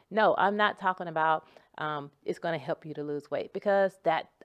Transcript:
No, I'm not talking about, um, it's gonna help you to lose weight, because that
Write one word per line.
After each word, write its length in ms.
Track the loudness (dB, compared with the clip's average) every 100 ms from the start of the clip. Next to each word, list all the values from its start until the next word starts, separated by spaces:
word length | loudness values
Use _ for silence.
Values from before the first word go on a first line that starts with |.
| -6
No, 260 | 2 4 4
I'm 180 | 2 4
not 240 | 0 0
talking 300 | -4 -4 -4
about, 360 | 0 2 0 -2 -20 _ -10
um, 320 | -6 -6 -10 _
it's 160 | -8 -6
gonna 180 | -4 -6
help 280 | -4 -8 -8
you 80 |
to 100 | -10
lose 260 | -6 -8 -6
weight, 220 | -6 -6
because 480 | -4 0 2 2 0
that 260 | 0 0 -4 _